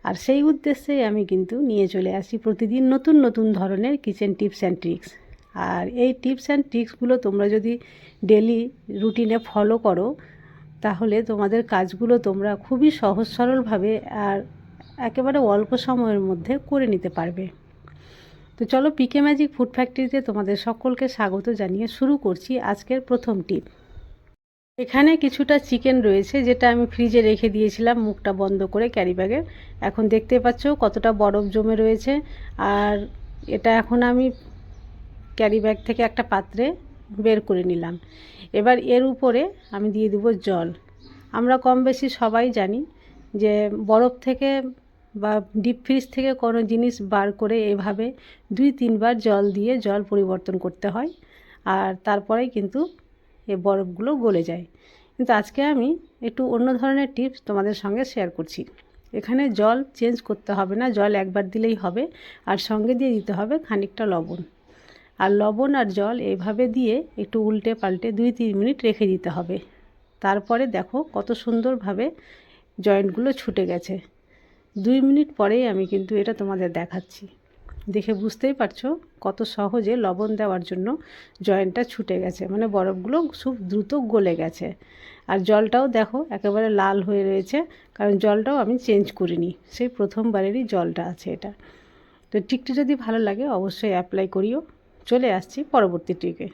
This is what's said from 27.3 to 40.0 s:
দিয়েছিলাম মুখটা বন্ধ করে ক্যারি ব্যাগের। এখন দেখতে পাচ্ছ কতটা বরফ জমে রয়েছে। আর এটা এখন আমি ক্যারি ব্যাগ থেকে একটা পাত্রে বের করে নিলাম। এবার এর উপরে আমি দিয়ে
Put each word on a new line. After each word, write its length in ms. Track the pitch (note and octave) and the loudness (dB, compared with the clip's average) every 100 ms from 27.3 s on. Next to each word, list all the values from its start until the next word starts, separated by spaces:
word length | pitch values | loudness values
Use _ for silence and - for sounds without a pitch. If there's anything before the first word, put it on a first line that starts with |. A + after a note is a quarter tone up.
| G#3+ A3+ | 4 2
দিয়েছিলাম 460 | G#3 G#3+ G#3 A#3 A#3+ | 2 0 2 2 2
মুখটা 260 | G#3+ G#3 G3+ | 0 -2 -4
বন্ধ 260 | F#3+ G3 G3 F#3+ | -2 0 0 0
করে 120 | G#3 A#3 | 0 0
ক্যারি 240 | A3+ F3+ F3+ | 0 0 0
ব্যাগের। 240 | F#3+ C4 E4+ - - - | -2 -2 -4 -14 -18 -6
এখন 220 | - - A3 | -4 0 2
দেখতে 220 | A3 A3 B3 | 2 4 4
পাচ্ছ 240 | B3 A#3+ C#4+ D4 | 4 2 0 2
কতটা 260 | G#3+ G#3 A3+ G#3 | 0 2 0 4
বরফ 240 | G#3 G3+ G3+ | 2 2 0
জমে 220 | G#3+ A3 A3 | 0 0 2
রয়েছে। 320 | A3 A3 B3 C#4+ D4 - - - G3 | 2 2 0 -2 -4 -14 -14 -4 0
আর 240 | G3+ G#3 G#3 G#3 - - - - | 2 2 -2 -4 -14 -16 -16 -6
এটা 160 | G#3 A#3 A3+ | 0 4 2
এখন 180 | A3 A#3+ A#3+ | 2 2 4
আমি 140 | B3 C4 B3 - - - - - - - - - | 4 0 -2 -18 -20 -20 -20 -20 -20 -20 -20 -16
ক্যারি 240 | - A3 G#3+ | 0 2 2
ব্যাগ 140 | G#3+ G#3+ - | 2 -2 -4
থেকে 140 | A#3 A3+ | 0 0
একটা 140 | A#3+ A#3 | 0 -2
পাত্রে 340 | G3 F#3+ G3+ C4+ F4+ - - - G3+ | -2 -2 -2 -2 -4 -14 -20 -14 0
বের 160 | A3 G#3+ G#3+ | 2 2 2
করে 160 | F#3 F3+ | 0 0
নিলাম। 240 | E3+ E3+ F3 - - - - G3 G#3 | -2 -4 -10 -14 -20 -20 -20 -4 2
এবার 180 | A3 B3 B3+ | 4 4 4
এর 100 | B3 C4 | 4 2
উপরে 280 | C4 B3+ A#3+ F4 - - | 2 2 2 -2 -6 -12
আমি 120 | G3+ G#3+ | -4 -2
দিয়ে 140 | G#3 | 0